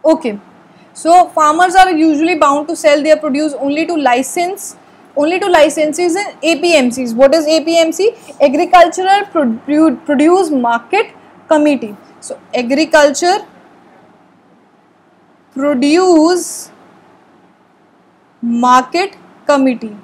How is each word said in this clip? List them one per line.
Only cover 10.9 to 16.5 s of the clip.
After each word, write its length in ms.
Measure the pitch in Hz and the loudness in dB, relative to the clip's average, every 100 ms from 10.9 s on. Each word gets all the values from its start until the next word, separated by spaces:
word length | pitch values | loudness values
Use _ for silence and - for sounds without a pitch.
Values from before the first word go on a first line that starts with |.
| 392 - - - - - | -4 -4 -10 -20 -20 -2
Committee. 480 | 311 302 277 220 202 - - | 0 2 -2 -6 -16 -20 -20
So 200 | - - _ | -16 -16 _
agriculture 920 | 226 240 277 320 311 294 285 349 415 - - - _ _ _ _ _ _ _ _ _ _ _ _ _ _ _ _ _ _ | -8 -4 -2 2 2 2 2 -2 -2 -6 -20 -20 _ _ _ _ _ _ _ _ _ _ _ _ _ _ _ _ _ _
Produce 1160 | 262 285 269 285 330 370 330 320 359 320 | -6 -4 0 0 2 4 4 4 0 -4